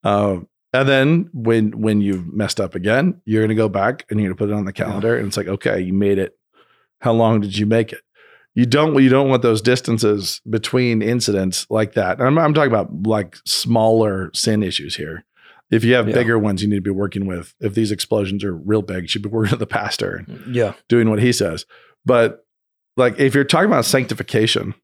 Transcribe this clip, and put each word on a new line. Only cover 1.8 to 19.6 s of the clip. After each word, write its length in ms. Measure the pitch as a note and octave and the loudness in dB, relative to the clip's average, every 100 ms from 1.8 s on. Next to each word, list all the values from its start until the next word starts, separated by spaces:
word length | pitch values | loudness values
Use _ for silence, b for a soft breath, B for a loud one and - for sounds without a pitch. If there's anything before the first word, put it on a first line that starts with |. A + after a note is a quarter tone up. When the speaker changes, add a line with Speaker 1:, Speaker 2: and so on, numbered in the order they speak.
Speaker 1:
when 200 | G#2+ G#2 | 0 2
you've 320 | G2+ F#2+ E2+ | 0 -2 -4
messed 260 | G2+ G2+ - | -4 -4 -2
up 140 | F#2+ | -6
again, 460 | F#2 F#2+ A#2+ F3 - - | -4 0 2 2 -2 -2
you're 160 | G#2+ | 0
gonna 120 | A2 | 2
go 140 | A2 A2 | 2 0
back 380 | G2 G2+ C3+ - | 2 0 -2 -4
and 80 | G#2+ | -2
you're 100 | G2+ | -2
gonna 60 | F#2 | -2
put 100 | G#2 | -2
it 40 | |
on 100 | G#2 | -2
the 80 | G2 | -4
Speaker 2:
Yeah. 100 | G2 G#2 | -4 -4
Speaker 1:
calendar. 300 | G2+ A2 A#2+ | -2 0 0
And 100 | G#2 | -2
it's 100 | G#2 | -6
like, 120 | F2+ | -6
"Okay, 320 | G2 - G2 | -4 -2 -2
you 120 | F#2 | 0
made 260 | F#2+ G2+ G2 | 0 2 2
it. 180 | F#2+ _ _ b b b b _ | -2 _ _ b b b b _
How 120 | B2 | 0
long 280 | A2+ A2+ A2+ | 2 4 2
did 160 | G2+ G2 | 0 -2
you 100 | G#2 | 2
make 260 | A2+ A2+ | 2 0
it?" 80 | - _ b b b b | -8 _ b b b b
You 120 | - B2 | 0 2
don't, 360 | C#3 D#3+ C#3+ | 2 2 4
you 60 | C3 | 6
don't 200 | C3 C#3 | 4 4
want 120 | B2+ | 2
those 200 | A#2+ A2 | 2 2
distances 760 | A2+ B2 - A2+ A2 G#2 F#2 - - | 2 0 0 0 2 0 -4 -10 -6
between 520 | G#2+ - B2+ B2 A2+ | -6 -2 -2 0 0
incidents 640 | G#2 A#2+ A2+ G2+ F#2+ F2+ - | 0 -2 0 0 -2 -4 -4
like 240 | A2 G#2+ | -2 -2
that. 240 | - F#2+ - | -2 -2 0
And 80 | B2+ | 2
I'm, 120 | D#3 | 2
I'm 140 | D#3 | 2
talking 160 | D3+ C#3+ | 2 2
about, 360 | A2 F#2 D#2 G#2 | 0 -2 -4 -2
like, 300 | A2 F#2 - - | -2 -2 -12 -6
smaller 840 | - A#2+ A#2 A2 A2+ G#2+ F#2+ F2+ | -6 0 2 2 2 2 -2 -6
sin 280 | - - G#2+ | -4 -2 0
issues 320 | G2 - C#2+ - | -2 -4 -8 -10
here. 280 | D2 E2 _ b b b _ | -10 -12 _ b b b _
If 140 | A2+ | 0
you 100 | A2+ | 4
have 120 | B2 A2 | 2 2
Speaker 2:
Yeah. 80 | A#2 | 0
Speaker 1:
bigger 220 | A#2 A#2 | 2 0
ones 220 | G#2 G2 | 0 -2
you 60 | G#2 | -2
need 80 | G2+ | -2
to 40 | |
be 80 | F#2+ | -2
working 340 | F#2+ G2 G2 | -4 -4 -4
with, 300 | G2 F2+ D#2+ _ | -6 -8 -12 _
if 120 | A2+ | -4
these 160 | G#2+ G#2+ | -2 -2
explosions 540 | G#2 - A2+ G2 G2+ | -2 -2 -2 -2 -4
are 100 | G2+ | -6
real 280 | E2+ E2 G#2+ | -8 -2 -2
big, 200 | F#2+ F#2 | -2 -8
you 40 | E2+ | -6
should 140 | G#2+ | -6
be 80 | G2+ | -4
working 220 | A2 G#2+ | -2 -2
with 60 | A2 | -2